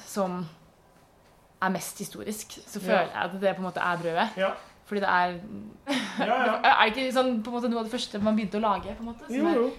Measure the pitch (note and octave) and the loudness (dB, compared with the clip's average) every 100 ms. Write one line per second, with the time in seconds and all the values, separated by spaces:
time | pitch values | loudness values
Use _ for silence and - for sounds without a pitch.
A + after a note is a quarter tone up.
0 | - G#3 F#3+ F3+ E3 - - _ _ _ | -8 -4 -2 -4 -8 -12 -20 _ _ _
1 | _ _ _ _ _ _ F#3+ F#3 - - | _ _ _ _ _ _ -2 -2 -6 -10
2 | G3 - G#2+ G#3+ - - - G#3 G3 G3+ | -10 -8 -8 -8 -10 -16 -14 -8 2 2
3 | E3 G#2+ F3 F#3+ F#3+ F3+ F#3 - F3+ F3 | 2 -2 -4 0 0 0 -4 -2 0 0
4 | E3 E3 A3 F#3+ F#3+ - - - - G#3 | 0 0 0 0 -2 -2 -12 -20 -6 -2
5 | F#3+ F3+ F3+ F3 G#3+ G3+ G#3+ - C#4 C4 | 2 4 4 0 -10 -14 -14 -10 -4 -2
6 | G3+ - A3 B3+ A#3+ A3 C4 - A3 A3 | -2 -2 2 4 2 4 6 6 6 4
7 | C4 B3+ C4 A3+ A#3+ A#3+ A#3+ A#3 A3 A#3+ | 2 2 2 0 -2 -2 0 -2 -2 -6
8 | - G#3 G#3+ G#3+ G3 G#3 A3 F#3 F#3 A3 | -6 0 2 2 0 0 2 0 -4 -10
9 | A#3 A#3 G#3 C4 E4 C4+ B3+ | -10 -12 -6 0 2 4 2